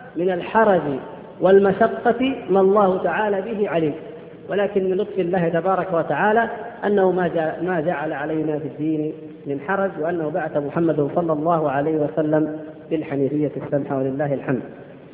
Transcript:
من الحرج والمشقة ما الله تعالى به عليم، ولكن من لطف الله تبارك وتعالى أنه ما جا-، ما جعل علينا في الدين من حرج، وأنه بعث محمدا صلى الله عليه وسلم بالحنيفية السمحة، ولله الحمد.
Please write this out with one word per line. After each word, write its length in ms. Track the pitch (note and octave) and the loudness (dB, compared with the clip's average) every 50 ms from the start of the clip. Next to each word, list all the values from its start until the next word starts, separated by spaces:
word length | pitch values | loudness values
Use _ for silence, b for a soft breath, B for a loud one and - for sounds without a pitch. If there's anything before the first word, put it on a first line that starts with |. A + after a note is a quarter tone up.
| - - - | -18 -10 -4
من 140 | D3+ E3+ F#3 | -2 0 0
الحرج 500 | F3+ F3 D#3+ - - A3 A3+ G#3+ F#3+ E3+ D3 D3 C3+ B2+ - - - - - - - - | 0 0 -4 0 2 4 6 6 6 4 2 0 -2 -4 -6 -10 -14 -14 -16 -18 -6 0
والمشقة 960 | D#3+ F#3 G3 G3 G3 G3 F3+ - A3+ A3+ - - - A#3+ A3+ A#3 C4 C4+ C4+ - - - | 4 6 8 8 8 6 4 4 2 2 2 2 2 2 2 2 0 0 -2 -4 -2 2
ما 100 | F#3 F#3+ | 4 4
الله 400 | F#3+ F#3+ G3 G#3+ G3+ F#3 F#3 F#3+ G3 | 6 6 6 6 6 4 4 2 0
تعالى 360 | F3 D#3+ F#3 G#3+ G#3 G3+ F#3+ | 0 0 0 0 0 0 -2
به 280 | F#3 A3+ A3+ G3+ G#3 D3+ | -2 -4 -2 -2 -2 0
عليم، 260 | C#3+ E3 D#3+ D3 C3+ - - - - - - - - - - - | 0 0 0 0 -2 -4 -10 -14 -16 -16 -18 -18 -18 -18 -10 -4
ولكن 420 | F3 G3+ G3+ G3 G#3 G3 F#3+ F#3+ | -2 -2 -2 0 0 0 0 0
من 60 | F#3 | 0
لطف 220 | F#3 G#3 G3+ - F#3+ | 0 -2 -2 -2 -2
الله 300 | F3 E3+ F#3 F#3 E3+ E3 | -2 0 0 0 0 2
تبارك 440 | E3 E3 E3 F#3+ F#3+ F3+ E3+ F3+ F3+ | 0 0 2 2 0 0 0 0 0
وتعالى 560 | E3 D3 - G3 - F#3 G#3 A3 A#3 A#3 A3+ - - - - - - - | -2 0 0 0 2 2 4 4 4 2 0 -4 -8 -10 -12 -12 -4 -2
أنه 240 | G#3 G#3 F#3+ F#3+ F#3 | 0 2 4 4 4
ما 180 | F3 F#3 F3+ E3 | 2 2 0 0
جا-، 360 | D3 E3 D#3+ D#3 - - E3 | 0 0 -2 -2 -2 -4 -4
ما 160 | F3+ F#3 E3 | -2 -2 0
جعل 320 | D3 F3 F3 C#3 D3+ D#3 D#3+ | 0 -2 -2 -2 -4 -4 -4
علينا 460 | C#3 C#3+ D3 D#3 D#3 D3+ D#3 D3+ C#3+ | -4 -4 -4 -2 -2 -2 -2 -2 -4
في 60 | - | -4
الدين 480 | C3+ B2+ - D3+ D#3+ D#3 D3+ D3+ D#3 D#3 - - - - - - | -8 -8 -6 -4 -2 -2 -2 -2 -4 -6 -8 -12 -16 -16 -14 -8
من 140 | C#3+ C#3+ C#3 D3+ F#3+ | -8 -6 -6 -2 -2
حرج، 220 | G3 G3 G3 F#3+ E3 D#3+ | 0 0 0 -2 -2 -4
وأنه 300 | D3+ E3 F3 E3+ D#3+ D3 | -4 -4 -2 -2 -4 -4
بعث 260 | D#3 F3+ D#3 D#3 - | -4 -4 -4 -2 -2
محمدا 520 | D3 C#3+ C#3 - F3 E3+ D#3+ D3+ D3 C#3+ B2 C3+ | -2 -4 -2 0 0 2 2 2 2 0 0 0
صلى 180 | E3+ F3 E3 D#3 | 0 0 0 0
الله 380 | D3 D3+ E3+ E3+ D#3+ D#3 C#3+ | 0 2 2 2 2 2 0
عليه 260 | C3 C#3+ D3 D#3+ D#3+ | 0 0 0 0 0
وسلم 640 | D#3 D3 C#3+ - E3 D#3 D3+ D#3 D#3 D#3 D3+ - - - - - - - - | 0 0 0 0 0 0 2 2 2 2 0 -2 -8 -10 -14 -16 -16 -8 -4
بالحنيفية 600 | D#3 D#3+ C#3+ - C#3+ C#3 C#3 B2+ D3 D3+ D3+ C3+ - | -4 -4 -4 -4 -2 -2 0 0 0 0 -2 -2 -4
السمحة، 420 | C#3 - - D3 C#3+ C#3+ - C#3+ C3+ | -6 -6 -2 -2 -2 -2 -2 -2 -2
ولله 360 | C3+ C3+ C3+ C#3 D3+ C#3+ C#3 | -2 -2 -2 -2 -2 -2 -2
الحمد. 280 | B2 - - C3 - - - - - - - - - - - | -2 -2 -2 -2 -4 -4 -8 -14 -18 -18 -20 -20 -20 -20 -20